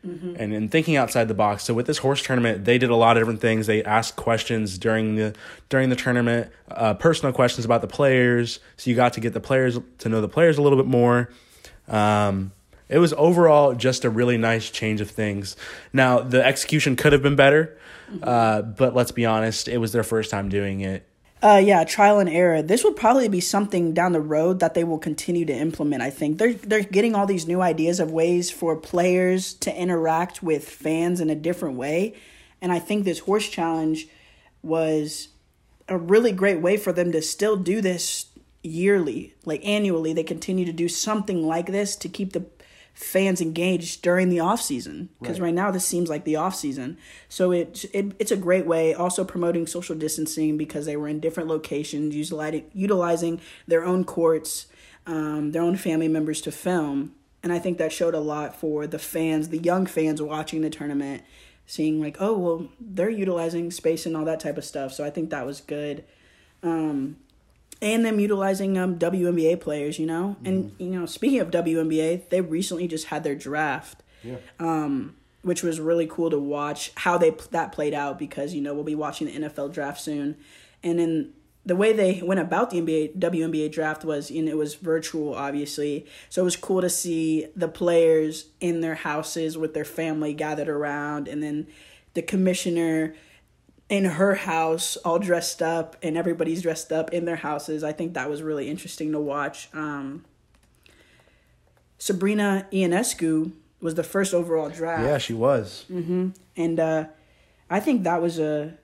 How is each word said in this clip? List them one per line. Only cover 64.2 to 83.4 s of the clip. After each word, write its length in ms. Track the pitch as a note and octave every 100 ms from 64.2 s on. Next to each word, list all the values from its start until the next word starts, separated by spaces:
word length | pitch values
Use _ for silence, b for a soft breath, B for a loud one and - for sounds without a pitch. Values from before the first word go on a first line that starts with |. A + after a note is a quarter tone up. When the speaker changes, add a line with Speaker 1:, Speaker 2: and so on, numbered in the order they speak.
| D#3
Speaker 1:
that 160 | D#3
type 160 | D3+ C#3+
of 80 | C#3+
stuff." 260 | D3 C3+
So 140 | - D3
I 40 |
think 200 | D#3+ D#3
that 160 | D3+ B2+
was 160 | C#3
good. 420 | - D3 D3 C#3+ - b b b b b
Um, 540 | E3+ E3 D#3 C#3+ C3+ D3+ _ _ _ _ _ -
and 220 | G#3 A3+
them 160 | A3+ G#3+
utilizing, 580 | G3+ G3 G3 F#3+ G3 F#3+
um, 180 | F#3 E3+
W 320 | E3+ F#3 F3
N 60 | F3
B 120 | D#3+
A 20 | F3
players, 420 | D#3+ D3+ D3 D#3+
you 60 | D#3+
know? 300 | E3 F#3+ G3+
And, 220 | F#3+ F#3+ C#3
Speaker 2:
Mm-hmm. 120 | -
Speaker 1:
you 60 | F3+ F#3
know, 60 | E3+
speaking 340 | - A#3 C4+
of 100 | E3+
W 300 | F3 E3 E3
N 80 | D#3+
B 140 | D#3
A, 200 | D#3+ F3+ -
they 120 | F3+
recently 480 | F3 D#3+ F#3+ E3+ F3
just 160 | D#3+ -
had 180 | D3+
their 120 | D#3+ C#3+
draft, 680 | - D3 D3+ C3 - - _ b
Speaker 2:
Yeah. 140 | A#2 B2 B _
Speaker 1:
um, 560 | E3 D#3+ D3+ C3+ G#2 - _ _
which 200 | F#3 F3
was 160 | F3 D#3+
really 260 | D#3 E3+ D#3+
cool 240 | - E3
to 80 | D3+
watch 540 | C#3+ D3 D3 D3 - -
how 220 | F#3 F3
they, 160 | E3 D#3+ -
that 200 | E3+ D#3
played 220 | - D3
out 260 | D3 C#3+ -
because, 340 | D3 - D3
you 60 | D3+
know, 140 | C#3+
we'll 100 | C#3+
be 120 | D3 D3+
watching 320 | D3+ - D3+
the 60 |
N 120 | - D3+
F 120 | D3
L 120 | C#3+
draft 320 | D#3+ C#3+ C#3+
soon. 340 | - D3 C#3+ D3 b b b b
And 160 | F3 E3+
then 300 | E3 D#3+ C3+ - _ _ -
the 120 | F3+
way 160 | G#3+
they 280 | A3 F#3 F#3
went 200 | F3 F#3
about 280 | E3+ E3+ B3
the 100 | F3
N 60 | E3
B 100 | D#3+
A, 120 | D3+ F#3
W 280 | E3+ E3+